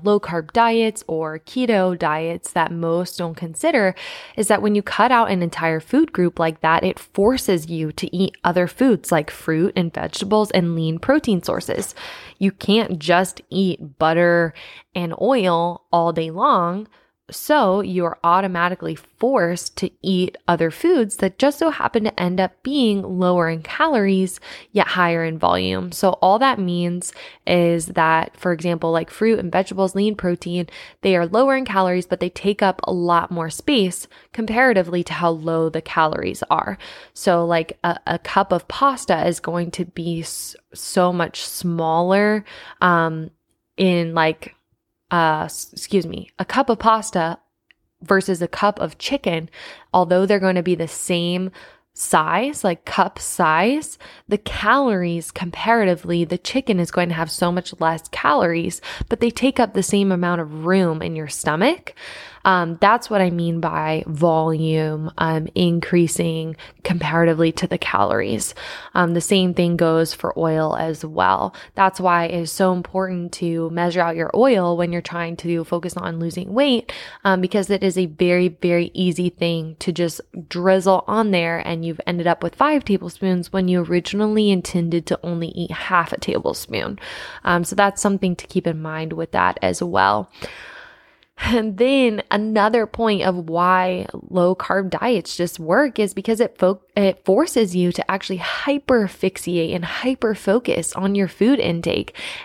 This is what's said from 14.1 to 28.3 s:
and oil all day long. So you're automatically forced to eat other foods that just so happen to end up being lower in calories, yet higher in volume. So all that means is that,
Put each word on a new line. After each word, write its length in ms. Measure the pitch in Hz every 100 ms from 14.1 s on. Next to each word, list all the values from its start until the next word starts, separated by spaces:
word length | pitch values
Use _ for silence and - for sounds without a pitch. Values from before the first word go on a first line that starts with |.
| 165 175 170 165 - - - _
and 200 | 185 170 165
oil 640 | 208 262 185 170 170 175 _
all 200 | 175 170
day 180 | 165 160
long. 580 | 165 269 233 170 185 220 _ _ _ _
So 500 | - - 294 208 190
you're 380 | 190 180 170 -
automatically 720 | 170 180 196 180 175 180 165
forced 800 | 156 - _ 233 262 170 175 - -
to 120 | - -
eat 340 | - 185 180 - -
other 240 | 170 165
foods 460 | - 339 349 214 -
that 200 | 190 -
just 200 | 277 294
so 120 | 330
happen 340 | 294 - 226
to 160 | 214 -
end 200 | 180 185
up 220 | 185 -
being 400 | - 285 233 202
lower 460 | 185 180 180 180 165
in 140 | 165
calories, 760 | 156 - 320 269 196 190 185 - - - -
yet 160 | 208 -
higher 360 | 180 175 170
in 140 | 165 160
volume. 540 | - 180 185 185 180
So 180 | - 190 180
all 180 | 185 208
that 180 | 269 240
means 540 | 185 175 175 175 - - - - -
is 400 | 175 170 170 165
that, 500 | - 160 160 165